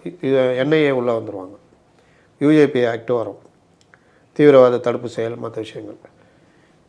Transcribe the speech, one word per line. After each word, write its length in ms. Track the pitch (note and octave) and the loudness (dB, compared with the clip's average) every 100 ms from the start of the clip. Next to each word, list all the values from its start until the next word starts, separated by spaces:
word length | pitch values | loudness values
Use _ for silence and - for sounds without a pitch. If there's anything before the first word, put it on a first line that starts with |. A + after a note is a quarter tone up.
இ-, 200 | - - | -16 -10
இது 320 | C3+ C3+ B2+ B2+ | -2 0 0 -2
என் 160 | C#3 | 0
ஐ 60 | D#3 | 2
ஏ 120 | D3 | 2
உள்ள 220 | C3 A#2+ | 0 -2
வந்துருவாங்க. 440 | A2+ G#2+ G2+ F#2 G#2 _ _ _ _ _ _ _ _ | -4 -6 -12 -14 -18 _ _ _ _ _ _ _ _
யூ 120 | C#3+ | 2
ஏ 180 | D#3 C#3 | 4 4
பி 180 | B2+ A#2+ | 2 -2
ஆக்ட் 240 | A#2 A2+ | -4 -6
வரும், 280 | A#2+ G#2 - _ _ _ _ _ _ _ _ _ | -6 -6 -12 _ _ _ _ _ _ _ _ _
தீவிரவாத 440 | - D3 C3+ B2+ A#2+ | 2 6 8 6 2
தடுப்பு 320 | B2 A#2 B2 | -2 -6 -8
செயல், 280 | - A2+ A#2 | -8 -8 -8
மத்த 160 | A#2 | -12
விஷயங்கள். 440 | A2+ G#2+ B2+ G#2 G#2+ - _ _ _ _ _ _ _ | -12 -14 -14 -18 -20 -20 _ _ _ _ _ _ _